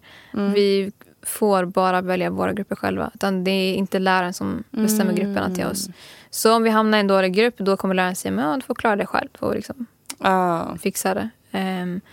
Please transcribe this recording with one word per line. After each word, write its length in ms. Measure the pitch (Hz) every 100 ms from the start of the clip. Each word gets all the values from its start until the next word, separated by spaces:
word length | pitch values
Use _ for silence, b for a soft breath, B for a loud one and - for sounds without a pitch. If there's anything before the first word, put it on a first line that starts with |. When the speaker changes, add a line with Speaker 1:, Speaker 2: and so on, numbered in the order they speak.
| B B B
Speaker 1:
Mm. 200 | 208 202
Speaker 2:
vi 380 | 202 202 196 196 - - -
får 420 | - - 214 190 180
bara 360 | 190 185 180
välja 280 | 185 185 175
våra 240 | 190 185
grupper 220 | 202 196 196
själva. 360 | 196 190 -
Utan 300 | - 196 190
det 80 | 185
är 220 | 190 190 190
inte 240 | 190 196
läraren 340 | 190 185 180
som 300 | - 196 175 -
bestämmer 400 | 220 214 214 190
Speaker 1:
Mm. 40 | 202
Speaker 2:
grupperna 400 | 202 196 196 180
till 100 | -
oss. 240 | 190 190 B B B B
Så 260 | - 220 226
om 80 |
vi 60 | 226
hamnar 280 | 220 220 214
i 40 |
en 60 | 202
dålig 260 | 190 190
grupp, 220 | 185 240 -
då 200 | 196 196
kommer 180 | 190 185
läraren 200 | 180 190
säga, 160 | 196
"Men 140 | 190 294
ja, 60 | 277
du 60 |
får 140 | - 240
klara 200 | 233 202
dig 120 | 208
själv 220 | - - -
och 160 | 202 208
liksom 300 | - - 233 _ - -
Speaker 1:
Ja. 560 | 196 185 180 165 - 175
Speaker 2:
fixa 320 | 196 - 190
det." 160 | 196 220 - _
Ehm, 500 | 190 190 185 180 180 B